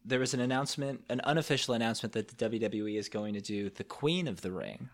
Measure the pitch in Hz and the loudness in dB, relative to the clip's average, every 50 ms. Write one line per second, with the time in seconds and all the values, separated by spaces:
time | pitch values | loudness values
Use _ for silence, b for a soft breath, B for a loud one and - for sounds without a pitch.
0 | - 110 131 127 127 117 143 123 123 127 131 131 139 - - 143 139 139 131 - | -2 0 2 2 4 2 2 2 2 2 2 2 0 0 -2 -2 -2 -2 -4 -6
1 | - - 120 127 - 139 151 165 151 - 143 131 - - 120 113 117 113 110 - | -2 -2 -2 0 2 4 4 4 4 4 2 2 4 2 2 4 4 2 2 0
2 | - 107 - 110 101 - 120 - 117 110 117 107 113 101 107 107 107 107 104 107 | -2 -2 0 -2 -2 -2 -2 -2 0 0 2 0 0 0 0 0 -2 0 0 -2
3 | 101 - - 107 107 107 104 101 101 - 104 101 101 98 - - 101 - - - | -2 -2 -4 -4 -2 -2 -4 -4 -4 -2 -2 -2 -2 -4 -4 -8 -10 -10 -6 -2
4 | 143 151 170 185 175 135 95 - - 90 92 85 - 50 - - 123 - | 0 2 2 2 0 -2 -4 -4 -4 -4 -4 -4 -6 -6 -8 -10 -12 -14